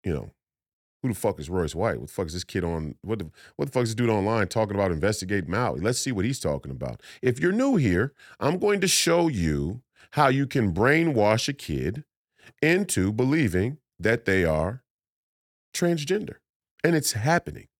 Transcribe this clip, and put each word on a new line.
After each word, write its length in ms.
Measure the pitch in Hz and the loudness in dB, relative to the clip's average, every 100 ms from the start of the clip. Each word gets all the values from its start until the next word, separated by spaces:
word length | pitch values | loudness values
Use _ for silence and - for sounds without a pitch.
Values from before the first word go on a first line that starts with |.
you 80 | 95 | -4
know, 180 | 73 - _ _ _ _ _ _ _ | -4 -6 _ _ _ _ _ _ _
"Who 60 | 131 | -6
the 60 | |
fuck 260 | 107 110 90 | -2 -2 -4
is 100 | 71 | -4
Royce 240 | 92 80 | -2 -2
White? 240 | 80 110 62 | -2 -2 -4
What 100 | 62 | -8
the 40 | |
fuck 140 | - 82 | -6 -6
is 60 | |
this 120 | 87 | -6
kid 180 | - 95 | -6 -4
on, 320 | 87 82 76 - | -2 -4 -6 -10
what 160 | 92 110 | -8 -8
the, 120 | 80 - - - | -8 -14 -20 -8
what 100 | 143 | -4
the 60 | |
fuck 100 | 127 | -2
is 80 | 117 | -2
this 40 | 110 | 0
dude 120 | 120 | 2
online 380 | 107 98 113 95 | 2 2 0 0
talking 300 | 113 107 101 | 0 -2 0
about 160 | 98 | 0
Investigate 560 | 80 98 - 95 101 80 | 2 0 -2 -2 -4 -2
Maui? 320 | 98 120 65 | -2 -2 -2
Let's 180 | 101 123 | -2 -2
see 140 | 143 | -2
what 120 | 104 | -2
he's 140 | 107 135 | -2 -2
talking 320 | 85 71 69 | -4 -4 -6
about." 300 | 65 64 57 - - | -8 -8 -10 -18 -2
If 180 | 127 123 | -2 2
you're 100 | 165 | 0
new 260 | 208 269 233 | 2 2 4
here, 360 | 120 87 135 _ - - | 4 2 0 _ -20 -2
I'm 200 | 131 180 | -2 2
going 220 | 202 202 | 2 2
to 80 | 185 | 2
show 380 | - 170 170 170 | 2 4 4 2
you 560 | 117 82 71 73 120 _ _ - | 2 0 0 -2 -6 _ _ -8
how 160 | - 143 | 2 4
you 180 | 135 131 | 4 0
can 260 | 143 104 | 2 0
brainwash 760 | 87 120 156 165 120 104 113 - | 4 4 4 2 4 4 2 0
a 40 | |
kid 520 | 139 - 71 65 120 - _ _ _ - _ | -6 -6 -4 -4 -6 -14 _ _ _ -20 _
into 520 | 151 180 196 - 95 | 2 2 0 0 0
believing 680 | 107 127 160 120 90 110 151 _ _ | 0 0 2 2 2 -2 -4 _ _
that 280 | 95 117 - | 0 0 2
they 180 | 95 | 2
are 400 | 85 78 82 131 _ _ _ _ _ _ _ _ _ | 2 0 -2 -6 _ _ _ _ _ _ _ _ _
transgender. 600 | - 175 170 147 202 - - _ _ _ _ | -2 0 0 -2 -4 -4 -14 _ _ _ _
And 100 | 160 | 2
it's 180 | 160 - | 2 0
happening. 540 | 107 123 170 - 73 - | -2 2 0 0 -14 -18